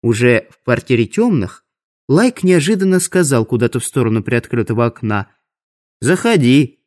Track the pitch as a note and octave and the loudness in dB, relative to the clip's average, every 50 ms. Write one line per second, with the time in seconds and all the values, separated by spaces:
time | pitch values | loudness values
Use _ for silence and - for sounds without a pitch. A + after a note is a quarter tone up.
0 | - A#2 A2+ G#2+ B2 B2 A#2+ A2 - _ _ _ _ - - - - - C3 A#2+ | 0 -2 0 2 2 2 2 0 -2 _ _ _ _ -4 -4 -4 -2 -2 0 0
1 | A2+ - - G3+ A3+ B3 G3 C3 F#2 - - - _ _ _ _ _ _ _ _ | 0 -2 0 -2 0 2 0 0 -2 -4 -8 -16 _ _ _ _ _ _ _ _
2 | _ - C3+ F3 A#3 B3+ B3 - - F#3 F3+ E3+ C#3+ F3+ A3 F#3 F#3+ F#3+ F#3 F3+ | _ 0 2 2 2 2 0 0 0 2 2 2 2 0 -2 0 0 0 0 0
3 | F3 - - F#3 F3 C#3 C#3 A#2 A2 - B2+ A2+ A#2+ A2+ - B2 - - - C#3+ | -2 0 0 0 0 2 0 0 0 0 -2 0 0 -2 -2 -4 -8 -4 -4 -2
4 | A#2+ A2+ A2+ A2 - - B2 A#2 - - - A#2 G#2 - A2+ A2+ A#2+ A#2 - - | -2 0 -2 -2 -2 -2 -4 -4 -4 -4 -4 -4 -4 -2 -2 -2 -2 -4 -4 -6
5 | - G#2+ G#2 G2+ G2 _ _ _ _ _ _ _ _ _ _ _ _ _ _ _ | -6 -4 -4 -4 -6 _ _ _ _ _ _ _ _ _ _ _ _ _ _ _
6 | - C3 F3+ F3+ - A#3 A3+ F3+ C3 A#2+ C3 C#3+ C#3+ A#2+ _ _ _ | -2 -2 0 0 0 0 0 2 2 4 4 4 2 0 _ _ _